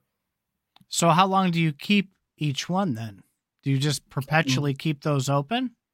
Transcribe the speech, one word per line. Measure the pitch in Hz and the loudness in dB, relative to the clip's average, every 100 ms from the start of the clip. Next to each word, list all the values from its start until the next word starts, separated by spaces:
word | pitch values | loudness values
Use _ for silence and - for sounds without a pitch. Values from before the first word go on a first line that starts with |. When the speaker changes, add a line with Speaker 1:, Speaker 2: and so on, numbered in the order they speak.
| _ _ _ _ _ _ _ _ - | _ _ _ _ _ _ _ _ -10
Speaker 1:
So | - 170 | 0 4
how | 160 190 | 4 4
long | 190 185 | 2 2
do | 170 | 2
you | 160 | 0
keep | 139 - 208 190 _ _ - | -2 0 0 0 _ _ -6
each | 151 135 - | -4 -4 -4
one | 180 196 | -2 -2
then? | 113 113 98 - _ _ _ | -4 -8 -14 -20 _ _ _
Do | 139 | -2
you | 139 | 0
just | 147 139 _ | 0 -4 _
perpetually | - 135 156 156 131 143 135 | -10 -2 0 2 0 0 -2
Speaker 2:
Mm. | |
Speaker 1:
keep | 160 151 | -4 -4
those | 156 143 131 | -2 -2 0
open? | 139 139 233 254 _ _ | -2 -2 -4 -4 _ _